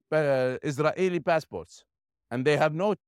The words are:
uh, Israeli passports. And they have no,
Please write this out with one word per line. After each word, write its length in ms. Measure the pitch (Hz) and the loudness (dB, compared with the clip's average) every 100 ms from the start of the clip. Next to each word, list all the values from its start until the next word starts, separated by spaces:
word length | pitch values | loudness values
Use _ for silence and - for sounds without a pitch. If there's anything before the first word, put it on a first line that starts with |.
| _ | _
uh, 460 | 160 147 135 127 127 | 0 2 2 0 -2
Israeli 600 | 151 135 151 - 185 175 | -4 -2 -2 0 -2 0
passports. 640 | 143 165 - 92 - - _ _ _ _ _ | 0 -2 -2 -12 -14 -20 _ _ _ _ _
And 120 | 120 | -2
they 120 | 131 147 | 2 2
have 180 | 156 | 2
no, 220 | 156 202 190 | 0 -2 -2